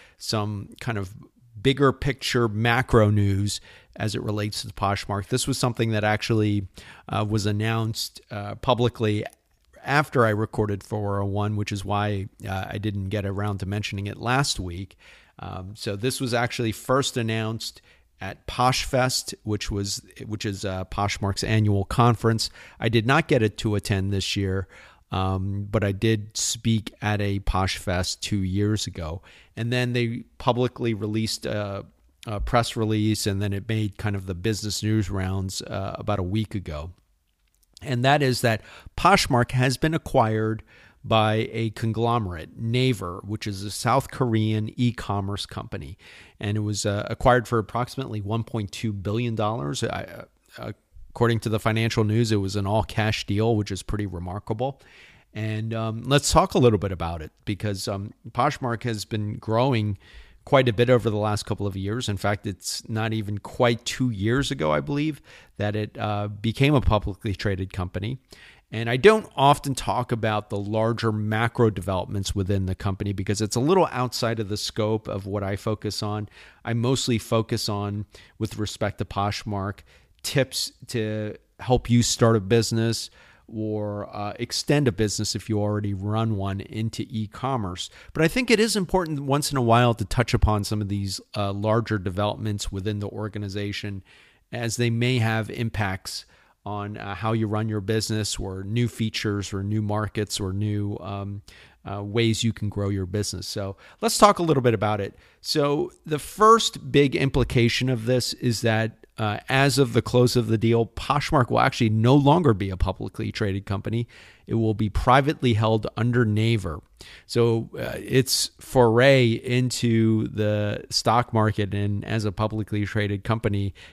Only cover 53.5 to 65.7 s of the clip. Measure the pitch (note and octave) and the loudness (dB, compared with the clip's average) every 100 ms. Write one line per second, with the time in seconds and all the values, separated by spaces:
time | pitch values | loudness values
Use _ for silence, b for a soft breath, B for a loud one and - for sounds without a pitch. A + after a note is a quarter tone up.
53.5 | A2 G#2 F#2+ - G#2 G2+ F2+ F2+ G2 - | 2 0 -6 -6 -4 -4 -6 -8 -8 -6
54.5 | A2+ C3 C#3 B B B B B G#2+ G#2+ | -4 -4 -8 B B B B B -8 -6
55.5 | G#2+ A2+ A2+ A2+ A2 A#2 C#3 - D#3+ F#3 | -4 -4 -4 -4 -4 2 2 4 2 4
56.5 | F#3 B2 G#2 G2 F2+ E2+ E2+ D2+ _ - | 4 4 4 0 -4 -6 -6 -12 _ -8
57.5 | G2+ G#2+ G2 G#2+ G2 G#2 - A#2+ B2 C#3 | -6 -4 -6 -6 -6 -8 -14 -10 -2 0
58.5 | C#3+ C3 A#2 A#2+ G#2+ - A2 G#2 G#2+ - | 0 -4 -4 -4 -6 -4 -4 -4 -6 -2
59.5 | A2 C3 A#2+ G#2+ G2+ B B B B - | 2 2 2 0 -4 B B B B 4
60.5 | C#3 A#2+ G2+ B2 B2 A2 G#2 G#2+ G#2 - | 4 6 4 6 6 4 0 0 -2 -4
61.5 | G#2 G2+ F#2+ F#2+ A2+ A#2+ G2+ G2+ G#2 - | -4 -4 -4 -4 -4 -4 -2 0 0 -4
62.5 | F#2 - - - A2 A2+ A2 G2+ G#2 - | -8 -8 -8 -6 -4 -2 -2 -4 -6 -6
63.5 | - A#2+ A#2 - - B2+ G#2 G#2 B2+ C3+ | 2 2 2 -2 -2 -2 0 2 2 0
64.5 | C#3 D3+ D3+ C#3+ C#3+ D#3 D3 B B B | 0 0 0 0 -2 -2 -4 B B B
65.5 | - G#2 | -6 -4